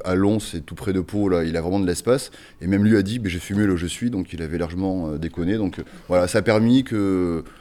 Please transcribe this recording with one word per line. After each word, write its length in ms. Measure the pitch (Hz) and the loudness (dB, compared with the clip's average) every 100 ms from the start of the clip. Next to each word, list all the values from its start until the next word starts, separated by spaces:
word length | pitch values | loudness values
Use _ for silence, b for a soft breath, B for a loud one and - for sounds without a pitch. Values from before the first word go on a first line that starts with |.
à 100 | - | -2
Lons, 240 | 92 101 110 | 2 2 2
c'est 220 | - 85 | -2 -10
tout 120 | 76 85 | -10 -10
près 160 | 101 | -4
de 80 | 95 | -2
Pau, 280 | 87 104 98 | -2 -2 2
là, 140 | 87 | 2
il 140 | 82 78 | 0 -2
a 40 | |
vraiment 180 | 82 98 | -2 0
de 60 | 92 | 0
l'espace, 420 | 85 - 135 - B B B | -2 0 0 -2 B B B
et 80 | 87 | 0
même 160 | 98 | 4
lui 120 | 107 110 | 6 4
a 60 | |
dit, 160 | 98 123 | 2 -2
ben, « 100 | 101 | -4
J'ai 120 | 87 | -4
fumé 260 | - 101 104 | -4 0 2
là 60 | |
où 40 | 87 | 2
je 100 | 85 | -2
suis », 200 | - 120 | -4 -4
donc 220 | 104 92 | -4 -6
il 60 | 82 | -8
avait 180 | 80 82 | -6 -4
largement, 500 | 82 87 95 92 80 | -4 -4 -2 -2 -4
euh, 100 | 76 | -4
déconné. 380 | 82 82 85 110 | -6 -4 -2 0
Donc, 240 | 95 - | -2 -6
euh, 40 | - B B | -12 B B
voilà, 220 | 90 131 | 2 4
ça 100 | - | 2
a 40 | |
permis 420 | 101 107 113 131 | 4 4 6 4
que, 580 | 127 110 98 92 87 82 - B | 2 0 0 2 0 -2 -6 B